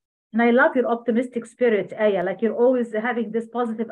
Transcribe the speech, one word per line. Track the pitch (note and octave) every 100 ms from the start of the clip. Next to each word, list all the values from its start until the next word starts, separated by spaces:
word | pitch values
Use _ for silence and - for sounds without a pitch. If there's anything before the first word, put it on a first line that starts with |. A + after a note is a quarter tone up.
| _ _ _
And | A3
I | A#3+
love | A#3+ D#4 C4
your | A#3
optimistic | A#3 A#3+ A3+ B3+ A#3 A3+
spirit, | - A#3+ G#3 F3 -
Aya. | G#3+ F#3+
Like, | F#3 F#3+
you're | A3
always | A3+ B3 B3+ A3
having | G#3+ A#3 A#3 G#3+
this | A3 A3+
positive | A#3+ A#3+ A3 A3